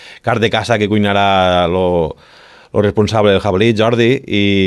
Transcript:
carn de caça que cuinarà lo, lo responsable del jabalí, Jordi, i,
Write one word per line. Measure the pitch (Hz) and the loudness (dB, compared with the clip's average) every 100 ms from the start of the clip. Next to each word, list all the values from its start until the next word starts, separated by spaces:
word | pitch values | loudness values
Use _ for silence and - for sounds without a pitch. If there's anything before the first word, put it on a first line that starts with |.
| - - | -20 -10
carn | - 117 | -4 -2
de | 110 | -2
caça | 110 104 113 | -2 -2 -2
que | 104 | 0
cuinarà | 107 101 101 101 95 92 90 87 | 0 0 0 2 2 2 2 0
lo, | 92 90 87 78 - - - - - - | 0 0 0 -2 -8 -20 -20 -20 -20 -8
lo | - | -2
responsable | 104 101 101 113 104 | -2 0 0 2 2
del | 95 | 2
jabalí, | 101 92 113 107 | 0 0 0 0
Jordi, | 110 120 117 135 - | 0 0 0 0 -4
i, | 101 101 98 | -2 0 0